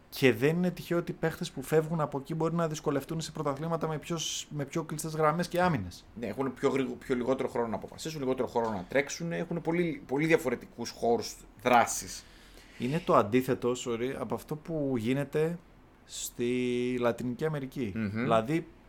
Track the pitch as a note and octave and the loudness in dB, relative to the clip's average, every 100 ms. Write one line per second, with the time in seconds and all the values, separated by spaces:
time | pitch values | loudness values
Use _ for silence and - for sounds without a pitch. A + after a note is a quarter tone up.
0 | - - C3 A2 C#3+ E3+ F3+ F3+ - E3+ | -16 2 4 4 2 2 0 -2 -2 -2
1 | E3+ D#3 E3 - E3 C#3 B2+ D#3 D#3 E3 | -2 -2 -4 -4 -8 -8 0 2 2 0
2 | C#3+ C#3 - D#3+ E3 E3+ E3 D#3 D#3 C#3 | -2 -4 -6 -2 0 0 -2 -2 -2 -2
3 | C#3 D#3+ D3+ - D3 C#3 D#3+ E3 D#3+ D#3 | -2 -6 -6 -4 -4 -4 -2 -2 -2 -4
4 | - E3 D#3+ - - D3 - E3 D#3 D#3 | -4 -4 -4 -6 -8 -8 -4 -4 -4 -6
5 | E3 D#3 D#3 D#3+ E3+ F3 F3+ C3+ F2+ - | -4 4 4 4 2 4 4 4 0 -10
6 | - A2 A2+ G#2 C3+ B2 C3+ C3 B2 A#2+ | -16 -8 -4 -2 -2 2 2 2 0 -4
7 | - B2 A#2+ B2+ B2 A#2+ A#2 G2 - - | -2 0 2 0 0 0 -2 -4 -8 -10
8 | D#3+ D#3 C3 B2+ A2 A#2+ A2+ G#2 F2+ - | -8 -2 0 0 0 0 0 -2 0 0
9 | - - E3+ E3+ E3 E3+ E3 E3+ F3 D3 | 0 -4 -4 -4 -4 -2 0 2 0 -2
10 | - C#3 D#3+ D#3+ B2+ A#2+ - - A2+ - | -2 2 6 4 4 -2 -4 -10 -10 -2
11 | A#2 A2+ - - - - B2 A#2+ G#2 - | 2 2 0 -12 -18 -4 6 6 6 0
12 | F#2+ - - - - - - - A#2+ E3 | -8 -12 -16 -20 -20 -20 -20 -6 -2 0
13 | - A3+ G#2+ B2+ B2+ B2 A#2+ B2 B2 A#2 | 4 6 6 4 2 0 0 -2 -4 -4
14 | C3 - A2 A2+ - D3+ - D#3+ C#3 B2+ | -4 -4 -6 -6 -6 -8 -6 -4 -2 0
15 | A2 C3+ C#3 D#3 D#3+ F3 - - - - | 0 0 0 0 0 -2 -12 -20 -20 -20
16 | - - - - A#2+ B2 B2 B2 B2 B2 | -16 -12 -10 -4 -2 0 0 0 -2 0
17 | A#2+ - B2 A#2+ D#3 D3 C3 D3 A2 G#2+ | 0 0 -4 -2 -2 -4 -6 -6 -4 -2
18 | G#2 A2 B2 A2+ A2+ D#3+ D#3+ - | -2 -2 2 2 2 -2 -4 -14